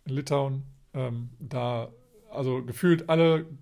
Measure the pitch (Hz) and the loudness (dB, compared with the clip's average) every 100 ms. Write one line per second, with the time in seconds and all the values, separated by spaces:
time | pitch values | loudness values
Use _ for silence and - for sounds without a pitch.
0 | - 135 139 143 139 135 135 - _ 139 | -6 -6 0 0 0 -4 -8 -18 _ -6
1 | 127 120 120 - 131 131 120 120 113 - | -4 -4 -8 -12 -8 -4 -2 -4 -6 -12
2 | _ _ _ - 131 127 123 117 180 165 | _ _ _ -4 -2 -2 -4 0 4 4
3 | - 165 165 160 160 - | 4 4 6 4 0 -14